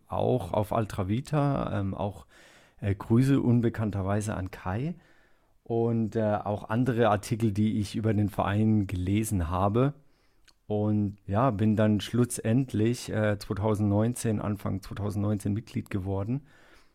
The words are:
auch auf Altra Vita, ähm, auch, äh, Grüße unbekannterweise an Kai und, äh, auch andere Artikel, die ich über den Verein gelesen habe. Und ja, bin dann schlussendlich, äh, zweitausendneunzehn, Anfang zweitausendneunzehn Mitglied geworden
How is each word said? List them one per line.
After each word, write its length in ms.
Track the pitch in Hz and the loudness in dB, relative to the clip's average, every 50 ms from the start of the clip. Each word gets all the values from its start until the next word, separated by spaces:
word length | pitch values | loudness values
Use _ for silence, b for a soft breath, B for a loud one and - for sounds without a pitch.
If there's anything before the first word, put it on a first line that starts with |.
| _ | _
auch 460 | - - 98 104 113 127 123 95 87 | -8 -4 -2 0 0 0 0 -2 -2
auf 200 | - 104 104 - | -2 -2 0 0
Altra 360 | - 117 107 - - - 95 92 | 0 -2 -2 -2 -4 -4 -2 -2
Vita, 720 | 107 123 147 - 151 147 143 143 135 - - - 101 101 | -2 -2 -2 -2 -2 0 0 0 0 -2 -2 -2 -4 -4
ähm, 140 | 98 98 95 | -4 -4 -4
auch, 320 | - 95 104 - - - b b b b b b b b b b b | -4 -6 -6 -6 -10 -18 b b b b b b b b b b b
äh, 140 | - 101 98 | -2 -2 -2
Grüße 460 | - - - 113 120 135 135 139 135 | -2 0 2 4 4 6 4 4 4
unbekannterweise 960 | - 120 117 120 113 117 113 - 113 104 87 98 92 95 101 107 101 110 - | 4 4 4 4 2 0 0 -2 -4 -2 -2 -2 -2 0 -2 -2 -2 -4 -4
an 160 | 87 92 92 | -6 -6 -8
Kai 420 | - - - 92 92 113 135 170 175 - _ _ - _ _ _ _ _ _ _ _ _ _ | -10 -10 -8 -6 -6 -4 -4 -6 -8 -10 _ _ -20 _ _ _ _ _ _ _ _ _ _
und, 500 | - 117 117 117 117 117 113 113 104 104 | -4 0 0 2 2 2 0 0 0 0
äh, 220 | 113 110 107 104 | 0 0 2 0
auch 320 | 95 - 101 104 101 - - | 0 -2 -2 -4 -4 -4 -4
andere 400 | 110 120 127 131 117 113 117 107 | 0 0 0 2 2 4 4 4
Artikel, 420 | 104 101 - - 117 107 117 110 | 4 2 0 -2 -2 0 0 0
die 300 | 98 104 107 110 107 110 | 2 2 0 2 2 0
ich 160 | 101 - - | -2 -2 -4
über 180 | 123 104 110 107 | -2 0 2 2
den 140 | 104 104 95 | 2 2 0
Verein 580 | - - 92 95 101 104 110 110 110 107 98 | 0 0 0 0 2 2 4 4 4 2 2
gelesen 640 | 98 95 90 90 95 101 107 110 - 104 90 85 82 | 0 -2 -2 0 0 0 0 0 0 -2 -2 -2 0
habe. 440 | 90 90 95 101 104 120 131 143 147 - _ _ _ _ _ _ _ _ _ _ _ _ _ - | 0 0 2 2 4 4 2 2 0 -4 _ _ _ _ _ _ _ _ _ _ _ _ _ -4
Und 500 | 107 104 107 107 107 104 104 98 101 - - | -2 0 0 2 2 2 0 0 -4 -8 -6
ja, 240 | - 95 107 127 139 | -2 0 2 2 2
bin 260 | 104 95 110 110 107 | 2 2 2 2 4
dann 240 | 104 110 107 107 98 | 4 4 4 4 2
schlussendlich, 1120 | - - - 117 123 - - - - 113 113 135 135 131 - 104 107 117 123 - - - | 0 0 2 2 2 2 0 -4 0 2 2 2 2 0 0 0 2 0 0 -2 -6 -4
äh, 240 | 92 107 107 104 104 104 | -2 0 0 0 0 -2
zweitausendneunzehn, 1040 | - - 107 98 101 110 107 101 107 101 98 104 110 120 120 - - 117 107 104 | -4 -6 -4 -2 0 0 2 2 2 2 4 2 2 0 -2 -2 -2 -2 -2 0
Anfang 400 | - 104 104 101 - 104 98 95 | -2 -4 -4 -4 -4 -6 -6 -6
zweitausendneunzehn 720 | - - 110 - 101 104 95 101 101 104 107 101 - 104 | -8 -10 -10 -6 -6 -4 -4 -2 -2 -2 -2 -2 -2 -2
Mitglied 380 | 101 117 - - - 131 - - | -2 -4 -4 -6 -8 -8 -6 -4
geworden 560 | - 98 92 98 98 98 101 110 127 143 - - _ - - - - - - _ | -6 -6 -4 -2 -4 -4 -2 -4 -4 -6 -6 -12 _ -20 -20 -20 -20 -20 -20 _